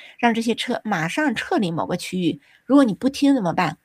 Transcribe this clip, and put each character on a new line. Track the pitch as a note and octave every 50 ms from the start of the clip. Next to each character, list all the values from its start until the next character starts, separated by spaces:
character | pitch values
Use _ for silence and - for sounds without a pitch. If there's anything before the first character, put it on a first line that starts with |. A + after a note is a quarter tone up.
| - - - -
让 | - A#3+ A3+
这 | A3+
些 | A3+ A#3+ A3
车 | - - B3 A#3 - -
马 | G#3+ G#3 E3 D#3 E3+
上 | - - D#4 F3 D3+
撤 | - - - F#4+ D#4+
离 | G#3 E3
某 | E3+ D3 G2
个 | - F3+ F3
区 | - - - F#3
域。 | F3+ D#3 - - - _ _ _ _
如 | - B3+ C#4+
果 | C#4
你 | A3 F3+
不 | - - C4
听 | C4+ - C#4+ C#4 C#4
怎 | B3+ G3
么 | E3+
办？ | D#3+ F3+ F3+ - - - _